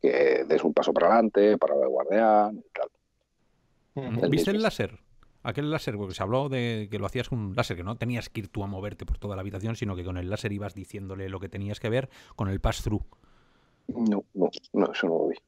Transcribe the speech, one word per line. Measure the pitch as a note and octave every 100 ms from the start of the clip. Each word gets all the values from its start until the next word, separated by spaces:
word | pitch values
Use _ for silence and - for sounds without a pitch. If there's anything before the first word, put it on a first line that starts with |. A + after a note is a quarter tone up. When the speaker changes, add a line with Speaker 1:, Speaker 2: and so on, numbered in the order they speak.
Speaker 1:
que | C#2 B1+ C#2 C2
des | C2+ D#2 E2
un |
paso | D2+ D2
para | C#2 E2+
adelante, | A2+ A2 G2+ G2+ G2+
para | D2 C#2+
el | C2+
Guardian | C2 D#2+ G2+ A2+ G#2+ G#2 A2
y | -
tal. | - - _ _ _ _ _ _ _ _ _ _ -
Speaker 2:
Ujú. | C3 A2+ -
Speaker 1:
El |
Speaker 3:
¿Viste | D#3 E3+
el | G#3
Speaker 1:
mismo. | A3
Speaker 3:
láser? | - G2+ - _ _ _ _ B2
Aquel | B2 D3
láser, | D#3 - G#2
porque | G2+ F#2
se |
habló | F#2+ B2 C#3+
de | C3 A#2+ A2+ G2+
que | G#2
lo | G2
hacías | B2 A#2+
con | B2+
un | G#2
láser, | G2+ A2+ E2+
que |
no | F2 A2+
tenías | A#2 A#2+ -
que | -
ir | G2
tú | -
a | G2+
moverte | F#2+ G2+ G#2 G2
por | -
toda | G#2 F#2+
la |
habitación, | G2 F#2+ A2 A2+
sino | G#2+
que | F#2 F2
con | F2+
el | F2+
láser | G#2 A2
ibas | G2+ G2+
diciéndole | G2 F#2+ G#2 G2 F#2+ F#2+
lo | F#2+
que | F#2+
tenías | F#2+ G2 G#2
que | -
ver | A#2+ C3+ - - -
con | G2
el | F#2+
pass-through. | A2+ - - G2+ - _ _ _ _ _ _ _ -
Speaker 1:
No, | A#2 A2+ G2+ -
no, | G2 F2+ - -
no, | - F#2+
eso | - F2+
no | E2
lo | D#2
vi. | -